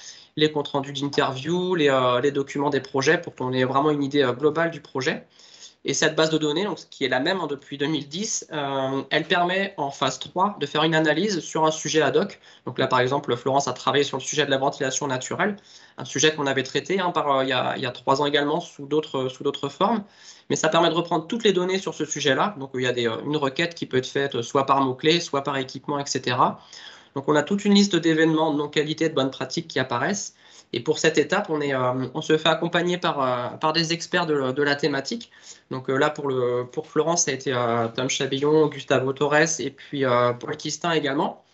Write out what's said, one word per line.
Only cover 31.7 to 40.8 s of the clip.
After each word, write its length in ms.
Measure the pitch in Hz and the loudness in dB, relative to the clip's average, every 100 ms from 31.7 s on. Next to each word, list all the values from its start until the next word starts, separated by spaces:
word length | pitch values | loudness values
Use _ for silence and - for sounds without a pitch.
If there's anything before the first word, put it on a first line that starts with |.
euh, 340 | 131 127 127 131 | 0 0 -2 -4
on 80 | 160 | -4
se 160 | 156 156 | 0 2
fait 140 | 165 | 2
accompagner 480 | 160 170 170 175 180 | 2 0 0 0 0
par, 240 | 170 143 | -2 0
euh, 340 | 127 123 120 120 | 0 0 -4 -2
par 160 | 156 | 0
des 220 | 160 160 | 2 0
experts 320 | 165 - 185 165 | -2 -2 0 2
de, 260 | 147 131 | 0 0
de 100 | 131 | 0
la 140 | 143 143 | 0 2
thématique. 540 | 156 135 - 233 - - - - - | 0 -2 -4 -8 -10 -20 -20 -20 -10
Donc, 180 | 131 127 | -6 -2
euh, 80 | 135 | 2
là, 140 | 151 | 2
pour 180 | 151 143 | 0 -2
le, 380 | 127 123 123 123 | 0 0 -2 -4
pour 160 | 156 - | -8 -4
Florence, 380 | - 156 170 | 0 0 0
ça 60 | - | 0
a 40 | |
été, 200 | 131 143 | -2 -2
euh, 340 | 123 117 117 113 | 0 0 0 0
Tom 220 | 123 131 | -2 -2
Chabillon, 560 | - 135 135 147 156 151 | -2 -2 0 2 4 4
Gustavo 480 | 139 - 131 131 | 0 0 0 0
Torres 460 | 131 143 151 156 - | 0 2 4 2 0
et 100 | 131 | -6
puis, 340 | - - 147 | -10 -10 -2
euh, 300 | 131 123 123 | 2 4 2
Paul 200 | 120 - 147 | 0 -6 -8
Quistin 340 | 156 - | -8 -6